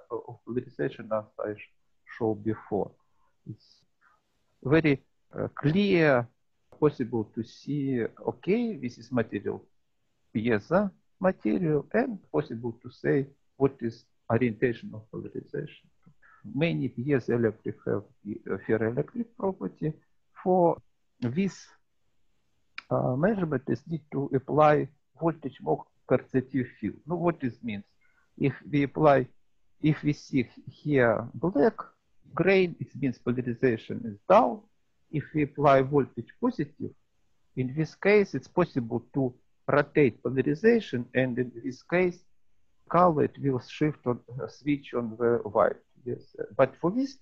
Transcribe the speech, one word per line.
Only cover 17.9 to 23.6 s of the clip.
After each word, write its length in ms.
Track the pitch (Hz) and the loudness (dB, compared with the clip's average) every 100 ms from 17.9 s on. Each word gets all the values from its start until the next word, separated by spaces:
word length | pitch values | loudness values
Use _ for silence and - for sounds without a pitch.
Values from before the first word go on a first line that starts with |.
| 107 - _ 101 - - | -4 -6 _ -12 -10 -8
uh, 60 | 95 - | -6 -2
ferroelectric 600 | 110 110 123 151 233 233 - | 0 0 -2 -4 -6 -10 -6
property. 540 | 196 190 185 - 156 - _ _ _ - | -6 -4 -8 -6 -6 -6 _ _ _ -6
For 360 | 185 185 170 - - _ _ _ | 0 4 4 0 -8 _ _ _
this, 460 | 120 139 196 - - _ _ _ _ _ _ _ _ _ _ - - | -4 -2 -2 -4 -18 _ _ _ _ _ _ _ _ _ _ -18 -6
uh, 260 | 131 135 127 | -2 0 0
measurement 460 | 180 208 165 135 | 0 0 -2 -2